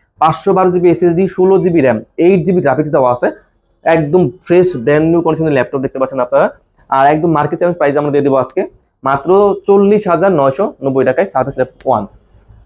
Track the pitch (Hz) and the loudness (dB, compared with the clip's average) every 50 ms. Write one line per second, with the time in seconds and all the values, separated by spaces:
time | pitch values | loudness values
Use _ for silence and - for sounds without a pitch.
0 | _ _ _ _ 156 160 160 - - 196 185 190 185 180 175 180 175 180 160 170 | _ _ _ _ 0 0 0 -2 -2 0 0 2 2 2 0 2 2 2 2 2
1 | 180 175 165 165 196 185 - - 185 185 190 185 165 185 170 170 131 127 117 110 | 0 0 0 0 -2 -2 -2 0 2 2 2 2 2 0 0 2 2 2 0 -2
2 | - - _ - 160 175 196 180 151 175 185 170 143 143 127 147 156 151 143 151 | -6 -10 _ 0 2 2 2 2 0 0 -2 0 0 0 0 -2 -2 -2 0 0
3 | 131 123 123 123 - 214 302 - _ _ _ _ _ _ _ _ - - 165 165 | 0 0 0 -2 -4 -4 -6 -8 _ _ _ _ _ _ _ _ -2 0 0 0
4 | 151 143 156 185 175 131 - - _ - 175 180 180 180 175 135 113 135 147 151 | 0 0 0 0 0 0 -4 -8 _ 0 2 2 2 2 -2 -2 -2 0 0 2
5 | 160 160 170 170 165 160 156 147 160 160 147 131 123 - - 139 131 - - 135 | 2 2 0 0 0 0 -2 -2 -2 0 0 0 -2 -2 -4 -6 -6 -6 -4 -4
6 | 135 127 139 131 123 - 139 139 175 226 - - _ _ _ _ _ - - 135 | -6 -4 -2 -4 -4 0 0 0 0 0 -4 -10 _ _ _ _ _ -4 0 2
7 | 135 143 151 156 165 170 160 147 147 147 165 165 180 175 - - 151 143 135 147 | 2 2 2 2 0 0 0 0 0 -2 -2 -2 -2 -4 -2 -2 -2 -2 0 -2
8 | 147 147 139 143 131 143 135 135 123 - - - 208 349 - _ _ _ _ _ | -2 -2 -2 0 0 0 0 0 -2 -2 -4 -6 -6 -6 -10 _ _ _ _ _
9 | - 131 139 143 - 160 185 202 208 202 196 - - - 196 202 202 196 208 208 | -4 -4 -4 -2 0 2 2 2 2 2 0 -2 0 2 2 2 4 2 2 0
10 | 208 185 170 160 180 202 185 151 135 139 135 - 202 294 262 - 135 135 131 135 | 0 0 0 0 2 0 2 2 0 0 0 -2 -4 -6 -6 -6 -6 -4 -2 0
11 | 131 127 127 156 190 196 - 135 127 135 135 131 127 - - - - 135 123 107 | 0 0 0 -2 -4 -2 -4 -4 -4 -4 -4 -6 -6 -6 -6 -8 -4 -2 -2 -2
12 | 101 - - - _ _ _ _ _ _ - - - | -4 -6 -12 -20 _ _ _ _ _ _ -20 -20 -20